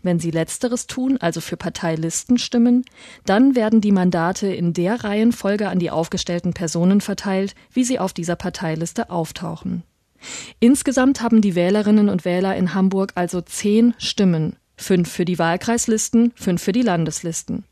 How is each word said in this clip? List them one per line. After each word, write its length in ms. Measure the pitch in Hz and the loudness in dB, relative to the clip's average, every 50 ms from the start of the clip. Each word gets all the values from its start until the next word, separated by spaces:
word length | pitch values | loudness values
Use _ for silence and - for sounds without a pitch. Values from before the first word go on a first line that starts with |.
Wenn 160 | - 185 175 170 | 0 0 0 0
sie 120 | 160 170 | -2 -2
Letzteres 560 | 151 165 160 - - - - 240 240 240 - | -2 -2 -4 -4 -4 -4 -4 -2 -2 -4 -6
tun, 320 | - - 254 254 262 269 254 | -8 -6 -4 0 0 0 0
also 220 | - 170 165 165 | 0 -4 -4 -4
für 160 | - - 180 - | -8 -8 -10 -6
Parteilisten 800 | - 170 - - - 170 165 156 160 165 - - - - 247 240 | -6 -8 -8 -4 -4 -2 -2 -2 -4 -4 -4 -6 0 0 0 0
stimmen, 480 | - - - 240 233 247 240 254 247 - _ - - - - - _ | 0 -2 2 2 4 4 4 2 0 -2 _ -20 -20 -20 -20 -10 _
dann 280 | - 190 214 262 277 262 | 0 4 4 4 4 4
werden 280 | 247 214 220 220 226 | 2 2 4 4 4
die 100 | 202 208 | 4 4
Mandate 540 | 202 190 180 180 175 170 165 175 185 - 208 | 4 4 4 2 2 2 0 0 -2 -2 -4
in 260 | 196 180 - 175 170 | -4 -2 -2 -2 -2
der 320 | 165 180 170 180 226 240 233 | 0 0 -2 -2 -2 -2 -4
Reihenfolge 640 | 208 202 214 220 240 233 - - 196 202 208 214 196 | -2 0 0 0 0 -2 -2 -2 -2 -2 0 -2 -2
an 100 | - 185 | -2 -2
die 120 | 175 156 | -2 -2
aufgestellten 640 | - 156 165 - - 185 - - 175 175 - 180 170 | -2 -4 -4 -2 -4 -6 -4 -4 -6 -4 -2 -4 -4
Personen 480 | - - 156 - 165 170 185 196 208 | -4 -6 -4 -2 0 2 4 4 2
verteilt, 520 | - - 196 - - 214 190 190 196 202 - _ _ _ | 2 -2 -8 -6 -4 -2 -2 -2 -2 -4 -8 _ _ _
wie 140 | _ 247 254 | _ -2 0
sie 140 | 240 262 - | 0 -2 -2
auf 160 | 180 190 - | -2 -4 -4
dieser 200 | - 170 170 170 | -6 -4 -4 -4
Parteiliste 760 | - - 180 165 - - 165 160 160 165 165 - - - - | -4 -4 -8 -8 -6 -6 -4 -4 -4 -6 -6 -6 -6 -6 -4
auftauchen. 720 | 180 170 160 - - - 180 165 165 160 - 185 180 175 - _ _ _ _ _ _ _ - - - - - - - _ | -4 -6 -6 -6 -8 -10 -10 -10 -10 -10 -8 -8 -8 -8 -10 _ _ _ _ _ _ _ -18 -16 -16 -16 -16 -18 -4 _
Insgesamt 600 | 220 233 285 - - 285 247 269 254 269 269 - | 4 4 4 4 2 0 2 4 4 4 2 2
haben 220 | 226 233 226 220 | 2 4 4 4
die 120 | 202 202 170 | 4 4 2
Wählerinnen 540 | 175 175 180 202 214 208 208 214 214 208 202 | 2 2 2 2 2 4 4 4 4 4 4
und 160 | 196 180 - | 0 -2 -2
Wähler 320 | 180 175 180 190 190 190 | -2 -2 0 0 -2 0
in 160 | - 185 175 | 0 -2 -2
Hamburg 400 | 156 196 190 190 190 190 190 190 - | 0 0 0 2 2 0 -2 -2 -2
also 280 | 180 180 170 - 180 | -4 -4 -2 -4 -6
zehn 500 | 170 - - - - 208 208 220 233 240 233 _ | -6 -6 -12 -4 0 2 4 4 4 4 2 _
Stimmen, 580 | - - - - 202 185 170 160 156 165 - _ _ _ _ - | -8 -8 0 2 2 2 2 2 -2 -4 -6 _ _ _ _ -18
fünf 340 | - - 196 180 175 - | -2 0 2 2 2 -2
für 140 | - - 180 | -2 -4 -2
die 120 | 170 180 156 | -2 0 0
Wahlkreislisten, 960 | 170 165 170 185 - - 233 233 - - 220 220 - - - 226 233 240 - | 0 0 0 -2 -2 -2 -2 0 0 0 -2 -2 -2 2 2 2 2 2 0
fünf 280 | - - 196 175 165 | -2 -2 -2 -2 0
für 100 | - - | -2 -2
die 100 | 185 240 | 0 0
Landeslisten. 840 | 254 220 180 170 165 160 160 - - 170 160 - - - - - 202 _ | 2 2 0 0 -2 -2 -4 -6 -8 -6 -8 -8 -8 -8 -8 -8 -10 _